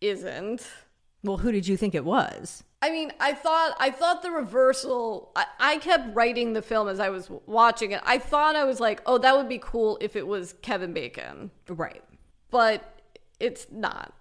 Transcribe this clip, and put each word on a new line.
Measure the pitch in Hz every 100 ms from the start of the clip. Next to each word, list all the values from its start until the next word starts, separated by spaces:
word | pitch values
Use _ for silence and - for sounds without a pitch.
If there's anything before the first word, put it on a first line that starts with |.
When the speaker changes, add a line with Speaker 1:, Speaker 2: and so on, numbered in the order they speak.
Speaker 1:
isn't. | 202 190 185 127 202 247 - - _ _ _ _
Speaker 2:
Well, | - 185
who | 214
did | 208 180
you | 190
think | 208
it | 160
was? | 147 233 - - - - - _
Speaker 1:
I | 294
mean, | 320 302 -
I | 277
thought, | 285 320 320 320 -
I | 269
thought | 269 339 349
the | 359
reversal, | 330 214 240 262 269 262 247 226 196 -
I, | - - -
I | 277 311
kept | 311 330 247
writing | 208 240 240 233
the | 220
film | 214 220 208
as | 190
I | 196
was | 190
w-, | 185 180 -
watching | 220 233 226 214
it. | 202
I | - 254
thought | - 294 302 302
I |
was | 269 226
like, | 226 208 -
"Oh, | 247
that | 262 269
would | 240
be | 247
cool | - 233 220 -
if | 208 208
it | 160
was | 202 180 -
Kevin | 233 196 180
Bacon." | 160 127 - 64 71 202 - -
Speaker 2:
Right. | 170 165 - - - _ _ _
Speaker 1:
But | 240 220 214 - - _ - _ -
it's | 151 - -
not. | 220 208 - - -